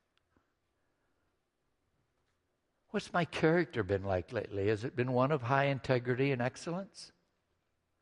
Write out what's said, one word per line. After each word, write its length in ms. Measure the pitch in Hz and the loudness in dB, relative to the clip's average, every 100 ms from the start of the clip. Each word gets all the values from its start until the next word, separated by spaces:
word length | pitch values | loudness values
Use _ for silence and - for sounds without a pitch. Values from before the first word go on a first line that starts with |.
| _ _ _ _ _ _ _ _ _ _ _ _ _ _ _ _ _ _ _ _ _ _ _ _ _ _ _ _ _ | _ _ _ _ _ _ _ _ _ _ _ _ _ _ _ _ _ _ _ _ _ _ _ _ _ _ _ _ _
What's 220 | 208 - | -6 -2
my 120 | 180 | -2
character 600 | 170 - 160 170 170 120 | -2 2 4 4 2 -2
been 180 | 95 98 | 0 0
like 300 | 98 92 87 | 2 -2 0
lately? 340 | 117 - 98 98 | -6 -4 -2 0
Has 160 | 107 | 0
it 140 | 120 - | -2 -2
been 160 | 123 | 0
one 180 | 123 131 | 2 2
of 120 | 151 | 0
high 240 | 117 139 139 | 0 2 2
integrity 680 | 135 - 127 120 123 139 | 0 0 0 0 0 0
and 100 | 131 | 0
excellence? 680 | 123 - - 170 196 - - _ _ _ _ _ _ _ _ _ | -2 -4 -8 -8 -8 -16 -20 _ _ _ _ _ _ _ _ _